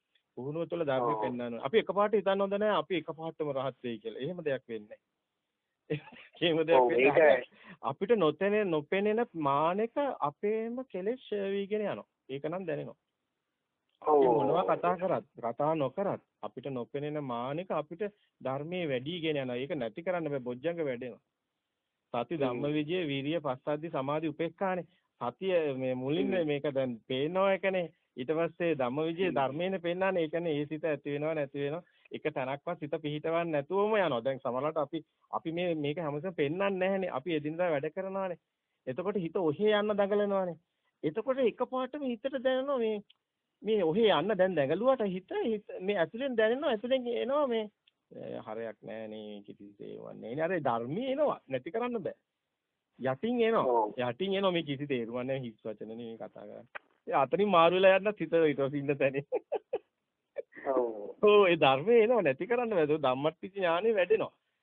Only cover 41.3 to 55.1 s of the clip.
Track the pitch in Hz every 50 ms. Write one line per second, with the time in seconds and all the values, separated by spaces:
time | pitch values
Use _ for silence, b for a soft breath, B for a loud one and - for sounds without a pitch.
41.3 | 262 269 262 214 170 - 247 247 254 254 262 254 - 302 285 254 240 220 - 269
42.3 | 277 269 240 262 262 254 262 285 285 254 226 220 214 208 208 _ _ _ _ _
43.3 | _ _ _ _ _ _ - 202 220 208 180 160 156 214 233 208 180 147 160 202
44.3 | 220 180 185 190 185 156 139 131 160 185 233 262 269 262 220 202 180 185 185 _
45.3 | 330 415 392 240 220 208 214 - 185 - 185 196 208 190 165 156 - 226 277 277
46.3 | 247 214 220 220 240 269 311 302 240 202 226 240 262 269 247 240 233 220 220 240
47.3 | 269 302 294 262 233 226 214 208 - _ _ _ _ _ _ _ - - - -
48.3 | 120 120 117 117 107 113 113 113 107 - - - 107 110 110 107 107 110 107 107
49.3 | 104 101 101 104 101 - 101 104 104 _ 110 104 104 107 113 110 104 104 104 110
50.3 | 120 147 160 165 190 170 143 131 117 117 117 120 151 202 262 269 262 285 302 254
51.3 | - - - - 135 127 - - - 226 240 247 240 226 165 - - - _ _
52.3 | _ _ _ _ _ _ _ _ _ _ _ _ _ - 117 131 131 - - 226
53.3 | 247 240 226 226 226 208 139 131 120 120 110 107 - 127 123 123 120 - 185 196
54.3 | 196 190 202 190 180 170 160 143 143 131 147 143 139 123 117 110